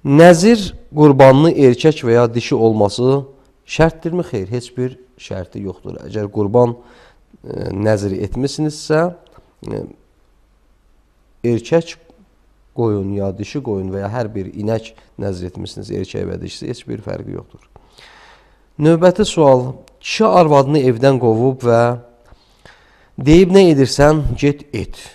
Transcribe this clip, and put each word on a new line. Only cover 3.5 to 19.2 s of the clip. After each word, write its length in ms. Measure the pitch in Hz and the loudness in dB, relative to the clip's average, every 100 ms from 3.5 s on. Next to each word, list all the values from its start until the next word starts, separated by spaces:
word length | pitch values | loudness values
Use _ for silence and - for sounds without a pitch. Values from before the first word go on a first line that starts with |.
| _ | _
şərtdirmi? 560 | _ - 160 160 170 175 165 | _ 0 0 0 -8 -6 -6
Xeyr, 220 | 110 95 | -8 -6
heç 140 | 120 120 - | -8 -10 -8
bir 220 | 127 131 _ _ | -8 -10 _ _
şərti 460 | - 95 87 - | -14 -12 -12 -12
yoxdur. 320 | 98 - 98 92 | -12 -12 -16 -16
Əgər 240 | 76 104 101 | -12 -10 -6
qurban, 460 | 110 101 120 120 117 - - _ _ _ _ | -4 0 2 0 -2 -18 -20 _ _ _ _
e, 300 | - - 98 | -14 -12 -8
nəziri 460 | 95 107 107 101 95 101 | -4 -2 -2 -4 -6 -6
etmisinizsə, 880 | 123 139 147 156 151 - 151 175 175 _ _ _ _ | -6 -6 -6 -8 -8 -4 -2 -2 -8 _ _ _ _
e, 160 | - 53 - - _ _ _ _ _ _ _ _ _ _ _ _ _ _ 117 | -12 -12 -12 -18 _ _ _ _ _ _ _ _ _ _ _ _ _ _ -4
erkək 420 | 113 117 165 165 - _ _ _ _ _ _ _ - | -4 0 -2 -2 -18 _ _ _ _ _ _ _ -6
qoyun 380 | 113 104 98 101 | -4 -2 -6 -6
ya 140 | 98 | -6
dişi 300 | 92 101 151 | -8 -10 -10
qoyun 240 | 123 98 95 | -8 -8 -6
və 100 | 95 | -8
ya 80 | 101 | -8
hər 160 | 120 110 | -8 -8
bir 240 | 110 92 | -10 -12
inək 400 | - 104 113 - _ _ - | -8 -6 -6 -8 _ _ -10
nəzr 320 | 101 90 90 | -8 -8 -12
etmisiniz, 400 | - 95 104 101 | -12 -14 -14 -12
erkək 400 | 98 95 101 92 | -10 -8 -10 -10
və 100 | 90 | -10
dişisi, 260 | - - - | -12 -14 -14
heç 160 | 120 - | -14 -14
bir 120 | 113 | -14
fərqi 380 | 107 - 101 90 | -12 -12 -12 -14
yoxdur. 260 | - - _ _ _ _ - _ _ _ _ _ _ - | -16 -20 _ _ _ _ -20 _ _ _ _ _ _ -2
Növbəti 460 | 151 165 180 180 | 2 4 2 2